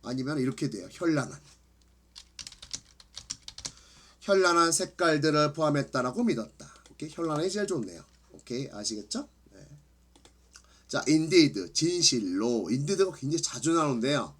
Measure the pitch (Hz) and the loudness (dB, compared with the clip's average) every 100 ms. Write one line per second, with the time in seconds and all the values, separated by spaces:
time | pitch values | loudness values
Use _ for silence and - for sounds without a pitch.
0 | - 127 127 151 127 - 143 107 90 - | -6 -6 -4 -2 -2 -2 -6 -6 -12 -4
1 | 170 151 123 - - - _ _ _ _ | 0 0 -2 -10 -20 -20 _ _ _ _
2 | _ - - - - - - - - _ | _ -20 -20 -18 -18 -18 -14 -14 -14 _
3 | - - - - - - - - - - | -20 -20 -16 -16 -16 -14 -14 -16 -20 -20
4 | - _ - 196 185 170 165 165 180 - | -20 _ 0 4 6 4 4 2 -2 0
5 | 170 156 156 151 151 147 156 143 135 135 | 2 4 2 4 2 2 0 2 0 -2
6 | 123 123 240 127 107 - - - - - | -2 0 0 0 -4 -12 -20 -20 -20 -14
7 | 156 - 165 151 180 202 196 175 98 85 | -12 -6 -4 -2 -2 -2 -4 -4 -6 -10
8 | - _ _ - - 120 139 104 104 107 | -20 _ _ -20 -10 -8 -8 -8 -8 -8
9 | 101 233 294 _ _ 95 - 147 _ _ | -8 -10 -10 _ _ -20 -20 -20 _ _
10 | _ _ - _ _ - _ _ _ 131 | _ _ -20 _ _ -20 _ _ _ -4
11 | - 156 160 185 147 101 87 - 160 175 | 2 2 6 6 6 4 -4 -2 0 2
12 | 160 127 98 92 113 117 90 127 143 196 | 2 2 0 0 0 0 0 -2 0 2
13 | 190 - 131 160 - - 139 165 151 120 | 0 0 -4 0 0 -2 0 2 2 0
14 | 123 143 - - | 0 0 -2 -12